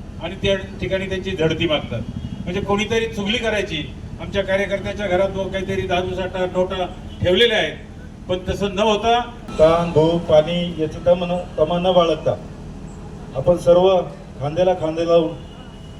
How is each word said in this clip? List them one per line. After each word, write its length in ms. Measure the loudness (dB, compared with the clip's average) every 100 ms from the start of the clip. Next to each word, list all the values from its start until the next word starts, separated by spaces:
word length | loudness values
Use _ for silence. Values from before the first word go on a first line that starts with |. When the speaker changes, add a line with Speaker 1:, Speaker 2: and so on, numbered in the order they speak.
| -14 -10
Speaker 1:
आणि 120 | -10
त्या 220 | -4 0 0
ठिकाणी 520 | -2 -8 -4 -2 -4
त्यांची 220 | -6 -4
झडती 360 | 0 0 2 0
मागतात. 340 | 0 -2 -6 -6 -8 -8 -8
म्हणजे 160 | -6 -4
कोणीतरी 460 | 0 0 2 0 -2
चुगली 320 | -4 -2 -2
करायची, 560 | 0 -2 -2 -6 -8 -10 -12 -12
आमच्या 240 | -6 -2
कार्यकर्त्याच्या 600 | 0 0 0 -2 -4 -4 0
घरात 220 | 2 2
जो 160 | -2
काहीतरी 360 | -4 -4 -4 -2
दारू 340 | -2 -2 -2
साठा 320 | -4 -4 -4 -2
नोटा 400 | 0 0 -2 -4 -6 -12 -2
ठेवलेल्या 360 | 2 4 4 4
आहेत, 180 | -2 -6 -14 -16 -16 -10 -4
पण 100 | -4 -2
तसं 260 | -2 -2
न 40 | 2
होता 420 | 2 4 4 2 0 -8 -4 6
Speaker 2:
ताण, 340 | 6 6 4
भूक, 300 | 4 4 2
पाणी 520 | 4 6 6 0 -2 -2
याची 200 | -4 0 2
तम 180 | 2
न, 120 | 2 -4 -4 0
तमा 200 | 0 2
न 140 | 4
बाळगता 420 | 4 4 2 0 -2 -6 -14 -14 -14 -14 -14 -14 -14 -10 -2
आपण 200 | 2 4
सर्व 440 | 6 8 8 4 0 -8 -16 -8
खांद्याला 340 | -4 2 2
खांदे 340 | 2 -2 -2 4
लावून 220 | 4 4 -4 -14 -16 -18 -16 -18